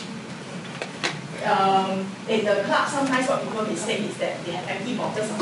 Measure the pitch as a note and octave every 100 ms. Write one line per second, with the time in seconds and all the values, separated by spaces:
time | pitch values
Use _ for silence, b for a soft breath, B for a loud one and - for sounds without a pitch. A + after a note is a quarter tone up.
0 | - - - - - - - - - -
1 | - - - - - G3+ F#3+ F#3+ F#3+ F#3+
2 | F#3+ - - G#3+ G#3 G3+ A3+ D4 B3+ C#4+
3 | C4+ C4 C4+ - G3 A3 - - - G3+
4 | G#3+ - C4+ - F3 F3+ - - A3+ -
5 | - G#3+ G#3+ G#3